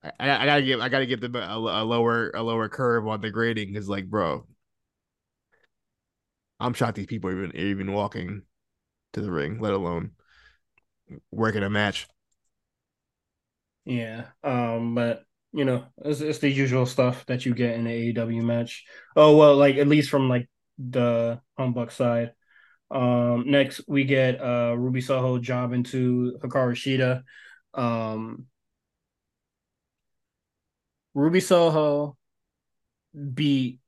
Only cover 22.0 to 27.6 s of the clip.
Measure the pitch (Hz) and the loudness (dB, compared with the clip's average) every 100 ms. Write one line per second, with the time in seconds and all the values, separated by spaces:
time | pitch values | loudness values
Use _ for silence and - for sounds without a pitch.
22 | 123 117 117 _ _ _ _ _ _ 139 | 0 0 -2 _ _ _ _ _ _ 0
23 | 123 123 120 120 120 139 135 - - 143 | 2 2 2 0 2 2 2 -2 -2 0
24 | 135 135 131 123 127 123 120 120 127 127 | 2 4 2 0 -2 0 0 0 -2 -2
25 | 127 131 127 127 123 123 123 123 123 131 | -2 0 0 -2 -2 -4 -2 -4 -4 -2
26 | 127 123 123 123 127 135 127 120 139 135 | 0 0 -2 -4 -4 -2 0 -2 -2 0
27 | 127 127 - - - - | 0 -2 -6 -20 -20 -20